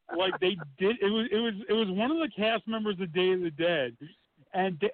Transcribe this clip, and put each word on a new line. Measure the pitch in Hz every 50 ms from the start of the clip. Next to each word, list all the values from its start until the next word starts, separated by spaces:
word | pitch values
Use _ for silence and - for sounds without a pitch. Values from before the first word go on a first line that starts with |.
| _ - - 170
like, | 359 190 180 160
they | 185 180 202 170 156 143 135 -
did. | 185 202 233 -
It | 208 196
was, | 214 220 226 247
it | 202 214
was, | 233 233 208 190 233 -
it | 208
was | 226 220 190
one | 180 202 226 262
of | 320 330
the | 320 240 -
cast | - 208 220 226 214 - 220
members | 226 220 214 214 202 175
of | 190 170 151
Day | 180 185 185 185
of | 185
the | 180 165
Dead, | 151 139 165 175 175 151 131 120 120 - 143 156 - _ _ _ _ _ 139 _ -
and | 185 185 190 180 143
they, | 196 208